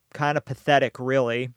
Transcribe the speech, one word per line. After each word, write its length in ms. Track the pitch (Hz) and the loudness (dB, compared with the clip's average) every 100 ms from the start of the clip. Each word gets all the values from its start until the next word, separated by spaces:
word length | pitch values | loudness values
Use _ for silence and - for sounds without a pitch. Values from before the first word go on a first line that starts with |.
| _ | _
kinda 260 | - 147 147 | -2 0 0
pathetic, 580 | - 127 - 143 127 - | -4 -6 0 2 2 -2
really. 520 | 127 135 120 117 127 | 0 0 2 -2 -4